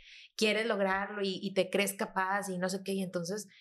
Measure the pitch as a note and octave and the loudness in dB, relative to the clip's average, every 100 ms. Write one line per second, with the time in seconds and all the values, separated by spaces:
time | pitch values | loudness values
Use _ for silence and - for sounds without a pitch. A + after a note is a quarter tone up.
0 | - - - - G#3+ G#3 A3+ G#3 F#3+ F#3+ | -18 -20 -14 0 2 4 2 2 2 2
1 | G3+ G#3 G3 F#3 G3 F#3+ F#3 F#3+ G3 - | -2 -2 -2 -2 0 2 2 2 2 0
2 | G#3+ F#3+ F#3 G3+ F#3+ F3+ F#3 F#3+ F#3+ G3 | -2 0 0 0 -2 -2 -2 -2 -2 -2
3 | F#3 F3 E3 G#3 - - | -2 -2 -2 -4 -8 -16